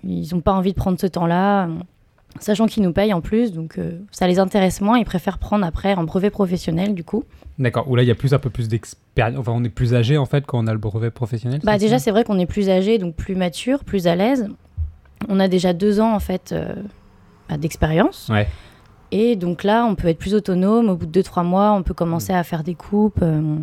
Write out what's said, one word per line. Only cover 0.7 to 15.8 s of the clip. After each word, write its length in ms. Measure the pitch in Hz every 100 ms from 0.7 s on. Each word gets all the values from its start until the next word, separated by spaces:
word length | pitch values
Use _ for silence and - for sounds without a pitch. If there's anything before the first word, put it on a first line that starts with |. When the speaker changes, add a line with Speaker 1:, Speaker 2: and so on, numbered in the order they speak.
Speaker 1:
de 40 | 185
prendre 220 | 196 185
ce 80 | 190
temps-là, 600 | 175 170 175 196 202 175
euh, 20 | 165 180 _ _ _ _ -
sachant 260 | - 208 220
qu'ils 160 | -
nous 100 | 185
payent 200 | 160 214
en 80 | 180
plus, 320 | - 220 240
donc, 240 | 165 160 -
euh, 200 | 170 175 202
ça 160 | - 185
les 120 | 180
intéresse 420 | 190 208 190 -
moins, 180 | 202 240
ils 60 |
préfèrent 340 | 208 175 - 175
prendre 280 | - 208 175
après 280 | - 190
en 100 | 190
brevet 260 | 160 185 202
professionnel 640 | 202 190 180 - 165 196
du 100 | 190
coup. 200 | 160 214 - - - -
Speaker 2:
D'accord, 300 | 127 117 131
où 40 | 123
là 60 |
il 40 | 123
y 40 |
a 40 |
plus, 180 | - 131
un 60 | 143
peu 100 | 131
plus 200 | 123 113
d'expérience, 720 | 113 - - _ - 113 135
enfin 140 | 120
on 80 | 117
est 60 | 120
plus 260 | - 123
âgé 220 | 123 117 151
en 80 |
fait 220 | 131 147 139
quand 120 | 123
on 80 | 110
a 60 |
le 60 | 110
brevet 320 | 107 107 117
professionnel, 500 | - 117 113 123 143
Speaker 1:
Bah, 100 | 202
Speaker 2:
c'est 60 | 208
Speaker 1:
déjà 180 | 208 247
Speaker 2:
ça ? 60 | -
Speaker 1:
c'est 40 |
vrai 140 | 202
qu'on 140 | 233 196
est 80 | 175
plus 240 | - 190
âgé, 260 | 185 190 226
donc 180 | 180
plus 200 | 160 -
mature, 500 | 185 180 - 247 277
plus 220 | - 202 170
à 80 |
l'aise. 340 | 170 214 269 208 - _ - - - - - -
On 100 | 196
a 100 | 190
déjà 260 | 185 180
deux 260 | 170